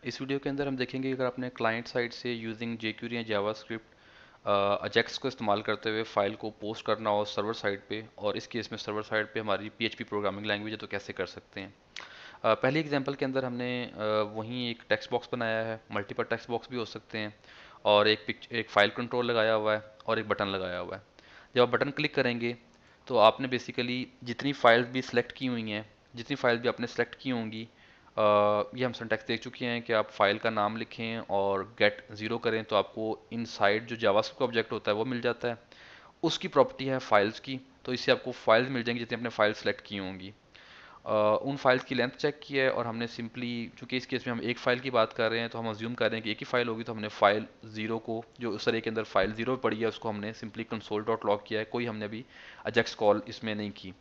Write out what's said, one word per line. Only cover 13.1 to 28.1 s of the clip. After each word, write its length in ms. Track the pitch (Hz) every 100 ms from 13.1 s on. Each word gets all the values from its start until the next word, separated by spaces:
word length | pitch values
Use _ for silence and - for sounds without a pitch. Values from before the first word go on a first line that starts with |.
के 120 | 143 135
अंदर 200 | 131 127
हमने, 400 | 120 123 123 120
अ, 60 | - 107 107 104 107
वहीं 360 | 110 123 120
एक 120 | 117 -
टेक्स्ट 220 | 107 -
बॉक्स 180 | 120 -
बनाया 300 | 123 113 113
है, 180 | 113 110 _
मल्टीपल 320 | 107 101 -
टेक्स्ट 260 | 113 117 -
बॉक्स 180 | 117 -
भी 60 | 127
हो 80 | 107
सकते 320 | 113 - 113
हैं, 180 | 107 104 - - - - 107
और 220 | 104 104
एक 160 | 107 -
पिक्च-, 240 | 110 -
एक 180 | 117 107
फाइल 200 | - 104
कंट्रोल 360 | - 120 123 120
लगाया 280 | 117 110
हुआ 200 | 110 107
है 240 | 107 107 - -
और 120 | 113
एक 80 | 107
बटन 180 | 101 101
लगाया 320 | 98 92 90
हुआ 180 | 90 92
है। 60 | - - - - - 127
जब 60 |
आप 80 | 123
बटन 200 | 120 135
क्लिक 260 | 139 151 -
करेंगे 420 | 123 117 120 120 - _ _ - -
तो 100 | 120
आपने 300 | 107 - 135
basically 560 | 123 - 120 120 123 123 -
जितनी 300 | 123 117 139
फाइल्स 340 | 139 123 117 123
भी 140 | 127
सिलेक्ट 300 | 127 120 120
की 160 | - 131
हुई 220 | 120 110
हैं, 200 | 104 107 _ _ 117
जितनी 200 | 117 139
फाइल 220 | 127 117
भी 100 | 120
आपने 200 | 107 123
सिलेक्ट 280 | - 117 -
की 140 | 139
होंगी, 400 | 123 110 110 113 _ - - -